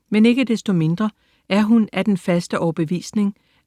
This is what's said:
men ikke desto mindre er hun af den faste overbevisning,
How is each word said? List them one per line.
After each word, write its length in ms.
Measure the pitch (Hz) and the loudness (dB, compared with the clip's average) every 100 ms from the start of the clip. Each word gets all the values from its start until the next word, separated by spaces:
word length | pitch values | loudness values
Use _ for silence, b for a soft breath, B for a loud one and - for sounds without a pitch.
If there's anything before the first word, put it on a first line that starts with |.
| - | -2
men 160 | 214 226 | 2 4
ikke 180 | 240 | 4
desto 300 | 247 214 - | 0 -2 -2
mindre 360 | 180 160 170 214 - _ _ - | 0 0 0 -4 -6 _ _ -4
er 140 | 196 | 0
hun 260 | 214 233 214 | 2 2 2
af 120 | 190 190 | -2 -2
den 120 | 196 | -2
faste 420 | - 175 - - | 0 -2 -2 -4
overbevisning, 760 | 170 160 156 175 - 214 202 - _ _ | -2 -2 -4 -4 -4 -2 -2 -4 _ _